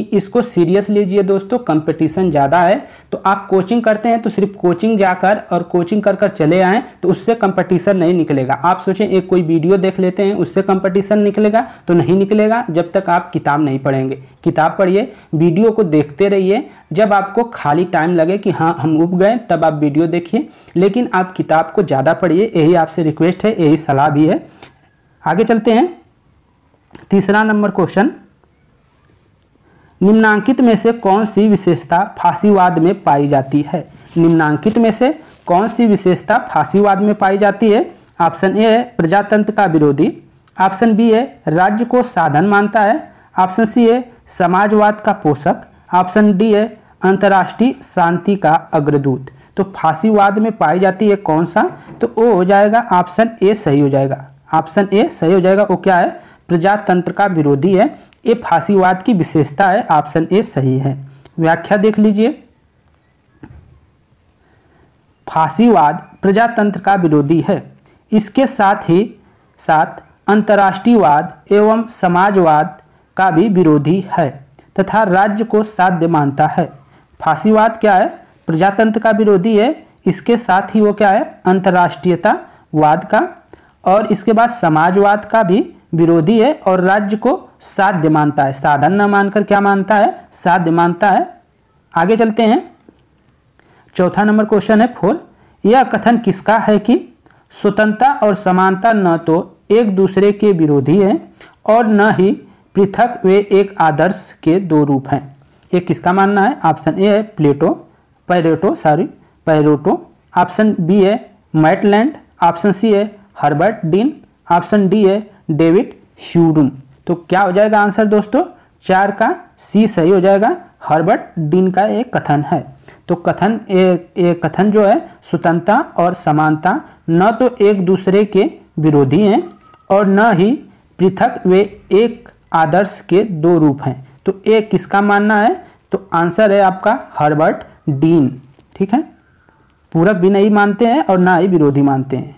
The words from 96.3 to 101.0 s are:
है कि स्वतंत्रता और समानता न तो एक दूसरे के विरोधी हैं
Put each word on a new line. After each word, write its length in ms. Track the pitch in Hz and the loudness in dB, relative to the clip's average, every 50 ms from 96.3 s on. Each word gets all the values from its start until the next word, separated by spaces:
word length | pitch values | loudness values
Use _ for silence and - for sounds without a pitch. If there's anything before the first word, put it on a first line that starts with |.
| 190 - - - 214 220 | -4 -2 -2 -2 0 0
है 180 | 202 208 214 208 | 0 0 0 0
कि 180 | - - 240 370 - - _ _ _ _ _ _ _ _ - | 2 0 0 0 -2 -6 _ _ _ _ _ _ _ _ -10
स्वतंत्रता 580 | - - 208 196 - 214 214 208 - 247 269 277 | -4 -4 -2 0 0 0 -2 0 0 0 0 0
और 180 | - 214 208 190 | 0 0 0 0
समानता 560 | 180 - 185 185 185 185 190 190 185 202 226 226 | 0 -2 -2 0 2 2 0 0 0 0 0 0
न 220 | 214 190 175 165 160 | 0 0 0 0 0
तो 380 | 165 - 160 175 185 - - _ _ - | 0 0 -2 -2 -2 -6 -12 _ _ 0
एक 240 | 202 226 240 208 190 | 0 2 2 0 0
दूसरे 360 | 185 196 185 190 190 202 202 202 | 0 0 0 0 0 0 0 0
के 180 | 202 220 208 196 | 2 2 0 2
विरोधी 440 | 160 160 151 147 139 127 127 160 | 2 2 2 2 0 2 2 2
हैं 220 | 202 | 2